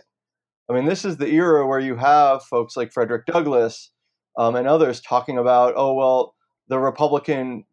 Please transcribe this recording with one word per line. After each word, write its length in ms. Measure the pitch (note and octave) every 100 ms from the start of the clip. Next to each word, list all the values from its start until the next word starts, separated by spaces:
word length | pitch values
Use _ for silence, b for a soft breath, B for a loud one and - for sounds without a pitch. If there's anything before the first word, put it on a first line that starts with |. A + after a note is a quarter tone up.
| - _ _ _ _ _ -
I 40 |
mean, 120 | B2+ C#3+
this 200 | F#3+ G3+
is 120 | D3
the 100 | C#3+
era 380 | D#3 F3 D3+ C3+
where 120 | C3+
you 160 | C3+ A#2+
have 480 | C3+ D3 C#3+ C3+
folks 320 | - A#2+ A2+ -
like 160 | A#2
Frederick 340 | - A#2 A#2+ -
Douglass, 640 | E3+ D3 B2+ A2+ - - _ _ _ _ -
um, 180 | A#2 B2
and 120 | B2+
others 320 | D#3+ D3 A#2+
talking 380 | - B2 C3 B2+
about, 360 | B2 B2 B2 B2
"Oh, 160 | C3+
well, 420 | C3+ C3 B2+ - _ _ _ -
the 120 | C3
Republican 880 | C3+ C3 D3 C#3+ D3+ C#3 B2+ A#2+ -